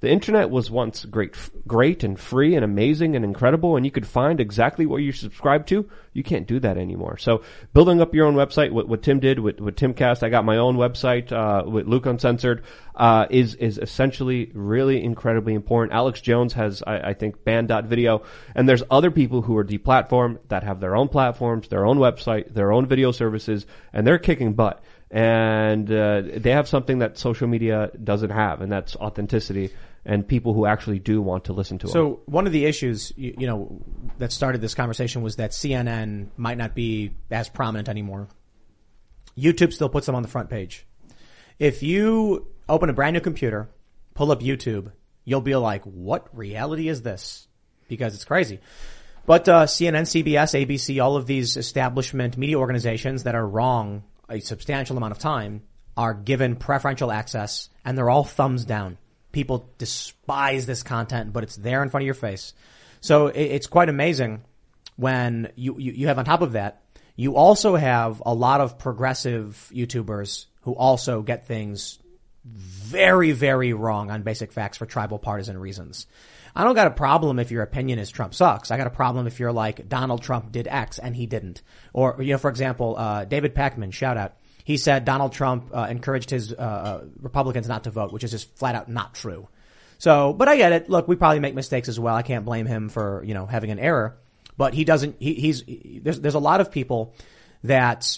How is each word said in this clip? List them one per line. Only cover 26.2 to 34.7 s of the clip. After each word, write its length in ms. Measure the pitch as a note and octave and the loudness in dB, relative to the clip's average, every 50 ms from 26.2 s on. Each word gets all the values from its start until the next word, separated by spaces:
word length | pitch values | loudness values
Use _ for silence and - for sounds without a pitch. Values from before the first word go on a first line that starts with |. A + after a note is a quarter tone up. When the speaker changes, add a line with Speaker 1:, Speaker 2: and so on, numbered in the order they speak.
| G2 - - | 0 -4 -8
Speaker 1:
they 160 | - - - | -2 2 2
have 160 | B2 D3 D3 - | 4 4 2 2
something 320 | - C#3 B2+ - C3+ B2+ | 0 0 2 2 0 2
that 180 | A#2+ A2 - - | 2 -2 -2 -4
social 300 | - A#2 A#2 - C3 A#2+ | -2 -2 -2 0 0 0
media 440 | A#2 A2+ A2+ A2 A2 G#2+ G#2+ - - - A2 | 0 2 2 2 0 0 0 -2 -6 -8 -4
doesn't 260 | G#2 A#2+ G#2 A2 G#2 | -2 0 0 0 -2
have, 320 | G#2 A2 G#2+ G2+ D#2+ D#2+ | 0 0 0 0 0 -2
and 100 | F#2+ F#2+ | -4 -2
that's 240 | G#2 G2 F2 - - - | -2 -2 -4 -6 -8 -8
authenticity 720 | - G#2+ - - G2+ G2 - A2 G#2+ - G2 G2 F#2+ F#2+ - - - - - - - | -8 -8 -6 -6 -4 0 0 -2 0 0 -4 -4 -4 -4 -6 -10 -16 -18 -18 -18 -6
and 200 | - G#2+ G2+ G2 - | -2 -2 -2 0 2
people 260 | - A#2+ A#2+ A#2 G#2+ | 0 0 2 2 2
who 120 | A2 G#2+ | 2 4
actually 320 | G#2 G#2+ G#2+ - - G#2 G2 | 2 2 0 -2 -4 -4 -4
do 220 | F#2 - G#2+ A2 | 0 0 0 0
want 220 | G2+ F#2+ F2+ F#2 - | 2 0 -4 -4 -4
to 80 | - F#2+ | -6 -6
listen 240 | F#2+ G2 - F2+ F#2 | -6 -4 -6 -6 -8
to 100 | - - | -6 -2
Speaker 2:
So 140 | - F3 D#3+ | 0 2 2
Speaker 1:
them. 140 | D3 B2+ - - | 2 0 -6 -10
Speaker 2:
one 220 | - C#3+ E3 F#3+ G3+ | -4 -2 0 0 2
of 60 | E3 | 0
the 120 | D#3 C#3+ | 2 2
issues, 460 | D3+ D3 - - B2+ A#2 G#2+ - - - - | 2 0 0 -2 -4 -4 -4 -6 -10 -12 -10
you, 180 | C3 B2 A#2+ - | -10 -10 -8 -6
you 100 | B2+ B2+ | -4 -4
know, 340 | A2+ G#2+ G2 - - F#2 - - - - - - - - | -4 -4 -6 -8 -12 -12 -12 -12 -12 -8 -6 -8 -6 -4
that 140 | B2 A#2 | -6 -6
started 300 | - - - C3 B2+ A#2+ | -4 -2 -2 -2 -2 -2
this 120 | A2 A2 | -4 -6